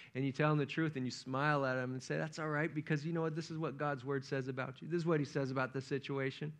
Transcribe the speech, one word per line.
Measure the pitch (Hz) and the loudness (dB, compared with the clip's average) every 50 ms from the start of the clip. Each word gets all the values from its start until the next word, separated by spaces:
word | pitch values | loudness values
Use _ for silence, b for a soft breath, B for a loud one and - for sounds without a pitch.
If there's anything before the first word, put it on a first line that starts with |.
| B B B | B B B
and | 127 135 | 0 0
you | 139 | 0
tell | 131 - 151 151 | 2 4 4 6
them | 151 147 | 6 4
the | 139 | 2
truth, | 139 - - 160 156 156 | 2 0 0 0 0 0
and | 135 127 | -2 -2
you | 123 | -4
smile | 120 - - 127 131 135 143 151 151 143 139 | -4 -6 -6 -4 0 2 4 4 4 4 4
at | 131 127 | 2 2
them | 131 127 127 | 2 0 -2
and | 127 131 | -4 -4
say, | 131 - 151 | -4 -2 -2
"That's | 151 156 156 156 - | -2 -2 -2 -4 -4
all | 156 156 | -2 0
right, | 151 147 156 165 156 | 0 0 0 0 -2
because | 156 151 - 160 147 143 | -2 0 0 0 0 2
you | 165 | 0
know | 165 165 | 0 0
what? | 160 160 156 | 0 0 0
This | 165 156 - | -2 -4 -4
is | 165 | -4
what | 156 160 147 - 143 | -2 -2 -2 -2 -2
God's | 151 147 143 131 117 | -2 -2 -2 -2 -2
word | 139 139 139 135 | -2 -2 -2 -2
says | - 143 135 127 131 | 0 -2 -2 0 -2
about | 131 127 131 135 127 - | -2 -4 -4 -4 -6 -8
you. | - 151 | -6 -2
This | 160 175 | -2 0
is | 160 | 4
what | 170 165 151 | 4 4 4
he | 143 | 4
says | 131 - 151 139 131 | 2 2 0 0 2
about | 131 135 131 123 | 2 0 0 0
the | - 139 | 0 -4
situation." | 131 - 147 135 - - 139 139 135 135 131 - 151 151 151 | -2 -2 -2 -2 -2 -2 -2 0 0 0 -2 -4 -6 -6 -6